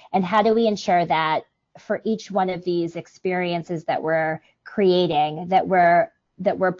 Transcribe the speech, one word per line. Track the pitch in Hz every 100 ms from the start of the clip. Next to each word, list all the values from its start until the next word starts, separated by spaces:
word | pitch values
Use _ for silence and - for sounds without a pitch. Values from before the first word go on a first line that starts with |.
| -
and | 190
how | 180 214
do | 220
we | 226 226
ensure | 202 - 175 165
that | 160 156 151 - _ _ -
for | - 196
each | 220 214 -
one | 196 185
of | 180
these | 180 175 170 170
experiences | - _ 190 180 175 170 160 165
that | 165 143
we're | 156 160 160 160 - _
creating, | - - 190 180 175 147 151 156 180
that | 190 175
we're, | 185 170 170 - _ _ _
that | 185 139
we're | 185